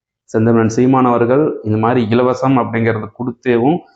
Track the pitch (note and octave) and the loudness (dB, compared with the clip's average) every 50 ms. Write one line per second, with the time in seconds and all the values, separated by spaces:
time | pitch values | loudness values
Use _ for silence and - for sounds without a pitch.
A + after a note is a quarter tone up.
0 | _ _ _ _ _ _ - A2+ A2 A#2 A#2 A2+ A2+ A2+ A#2 B2+ B2+ B2+ C3 C3 | _ _ _ _ _ _ -2 0 2 2 2 2 2 2 0 0 2 2 2 2
1 | B2+ B2 A#2+ A2+ A#2+ A#2 B2+ C#3+ D#3 C#3+ - - - G#2+ G#2+ G#2+ A2 A#2 B2 B2 | 2 2 2 0 0 0 2 0 0 -2 -4 -6 -4 -4 -2 0 0 0 0 0
2 | A2+ G#2 A#2+ B2 B2+ B2+ B2 - C3 C3+ C3+ B2 A2+ A2 A2+ A2+ A2+ A2+ A2 G#2+ | 0 0 0 0 2 0 0 0 0 0 0 0 0 -2 -2 -2 -2 -2 -2 -4
3 | G#2+ G#2+ - - B2 B2+ A#2 - _ B2+ A#2+ A2+ A#2 C#3+ E3+ - - - _ | -6 -10 -12 -10 -10 -10 -10 -6 _ -2 0 2 2 0 0 -2 -4 -12 _